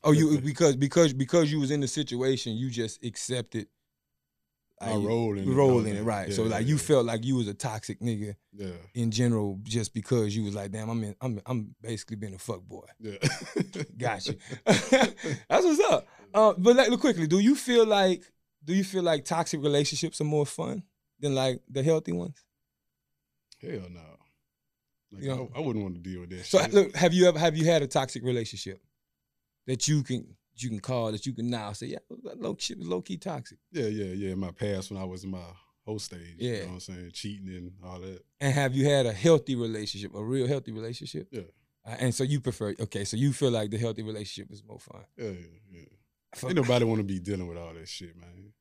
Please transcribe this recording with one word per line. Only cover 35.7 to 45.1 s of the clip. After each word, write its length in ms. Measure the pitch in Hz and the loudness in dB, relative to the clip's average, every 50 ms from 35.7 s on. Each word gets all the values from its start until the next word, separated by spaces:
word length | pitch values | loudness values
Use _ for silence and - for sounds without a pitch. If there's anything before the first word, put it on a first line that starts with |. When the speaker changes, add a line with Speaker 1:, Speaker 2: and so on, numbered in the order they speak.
| _ _ _ | _ _ _
Speaker 2:
whole 140 | 110 110 107 | -10 -10 -10
stage, 360 | - - 92 90 85 85 85 | -10 -12 -14 -16 -18 -18 -12
you 120 | 85 120 123 | -8 -6 -6
Speaker 1:
Yeah. 80 | 117 101 | -4 -6
Speaker 2:
know 40 | 90 | -8
what 60 | 90 90 | -10 -12
I'm 60 | 87 | -14
saying? 300 | - - 92 90 90 87 - | -14 -14 -14 -14 -14 -14 -14
Cheating 340 | - - 104 104 101 98 92 | -12 -10 -10 -12 -10 -12 -12
and 220 | 92 90 87 90 92 95 90 | -12 -12 -14 -14 -16 -16 -16
all 160 | 90 92 90 | -16 -14 -14
that. 220 | 90 95 92 87 _ _ _ _ | -14 -14 -16 -16 _ _ _ _
Speaker 1:
And 140 | 143 139 131 | 0 0 2
have 220 | 143 139 131 127 | 2 0 0 2
you 100 | 139 135 | 2 4
had 200 | 147 143 139 127 | 4 4 4 4
a 60 | 117 107 | 2 -2
healthy 420 | 92 110 170 165 147 117 - 131 | 2 6 6 6 6 4 0 -4
relationship, 580 | 120 117 113 110 107 104 104 - 101 104 95 - | -2 -2 -4 -4 -6 -6 -8 -8 -10 -10 -10 -10
a 80 | 104 107 | -8 -6
real 240 | 113 131 135 123 | -4 -2 0 0
healthy 240 | 123 143 135 127 120 | 0 0 -2 -4 -8
relationship? 560 | 110 110 110 117 123 - 147 131 - 151 - _ | -12 -10 -10 -10 -10 -12 -14 -12 -12 -12 -12 _
Speaker 2:
Yeah. 100 | - 113 90 82 _ _ _ _ _ _ _ | -14 -14 -14 -14 _ _ _ _ _ _ _
Speaker 1:
Uh, 100 | 104 117 123 | -14 -6 -2
and 140 | 127 127 113 | -2 -2 0
so 100 | - 135 | 0 0
you 160 | 131 147 143 | 0 0 0
prefer, 320 | 123 127 - - 107 104 98 - | 0 -4 -4 -4 -4 -6 -4 -4
okay, 240 | 113 101 - 101 101 | -6 -6 -4 -6 -6
so 100 | - - | -4 0
you 140 | 110 135 143 127 | 2 2 2 2
feel 180 | - 143 131 | 2 2 2
like 180 | 117 113 107 104 | 2 0 -2 -4
the 60 | 107 | -4
healthy 240 | 107 117 117 110 110 110 | -4 -4 -4 -4 -6 -8
relationship 480 | 107 110 107 104 95 - 101 101 - | -10 -8 -10 -10 -12 -12 -14 -16 -16
is 120 | - 101 104 | -18 -20 _
more 160 | 107 110 - | _ -20 -20
fun. 220 | - - - 95 101 _ | -20 -20 -20 -20 -20 _